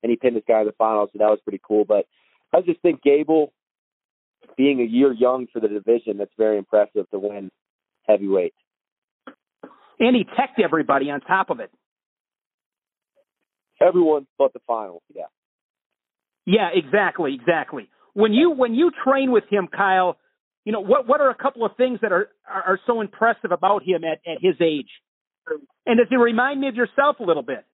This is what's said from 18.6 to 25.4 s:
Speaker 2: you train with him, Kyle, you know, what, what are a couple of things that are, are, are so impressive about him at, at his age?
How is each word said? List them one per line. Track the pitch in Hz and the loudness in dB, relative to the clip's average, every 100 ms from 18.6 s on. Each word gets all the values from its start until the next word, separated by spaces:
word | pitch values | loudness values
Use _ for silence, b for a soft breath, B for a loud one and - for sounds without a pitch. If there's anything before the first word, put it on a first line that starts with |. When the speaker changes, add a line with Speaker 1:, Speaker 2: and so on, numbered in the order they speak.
| 247 | 0
Speaker 2:
you | 226 339 - - | 2 0 0 0
train | 269 269 | 0 2
with | 233 - | 0 0
him, | 208 180 | -4 -4
Kyle, | - 196 190 185 - _ _ _ _ - | -2 0 2 0 -4 _ _ _ _ -8
you | |
know, | 214 | -8
what, | 196 269 233 | 0 0 2
what | 294 | 2
are | 277 | 2
a | 233 | 0
couple | 277 254 233 | -6 -4 -6
of | - | -2
things | 254 240 | -2 -2
that | 214 | -2
are, | 180 202 _ - | -2 -4 _ -12
are, | 190 | -8
are | 180 190 - | -4 -4 -2
so | 233 | -4
impressive | 202 - 226 226 - | -4 -2 -2 0 -4
about | 175 185 202 | -2 0 -2
him | 175 180 | -2 -4
at, | 165 156 - | -2 -8 -8
at | 160 | -2
his | 185 151 | -2 2
age? | 165 151 120 - _ _ _ _ | 0 -2 -8 -18 _ _ _ _